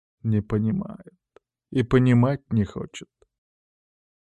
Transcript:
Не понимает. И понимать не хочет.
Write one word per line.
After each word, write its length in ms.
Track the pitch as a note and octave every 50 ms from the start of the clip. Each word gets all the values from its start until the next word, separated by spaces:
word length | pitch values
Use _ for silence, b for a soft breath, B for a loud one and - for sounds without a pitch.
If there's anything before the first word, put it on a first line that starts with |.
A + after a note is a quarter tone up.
| _ _ _ _
Не 200 | - A2+ A2 G#2
понимает. 760 | G#2 - A2+ G#2+ G#2+ A2 - - - - - - - - - _ _ _ _ _ _ _ _ _ _ _
И 140 | - C3 B2
понимать 580 | A#2 - C3 B2+ B2+ B2 A#2+ A#2+ C3 C#3+ C3+ - -
не 140 | A2+ A2+ G2+
хочет. 420 | - - - - - - - - - _ _ _ _ _ _ _ _ _ _ _ _ _ _ _ _ _ _ _ _ _ _ _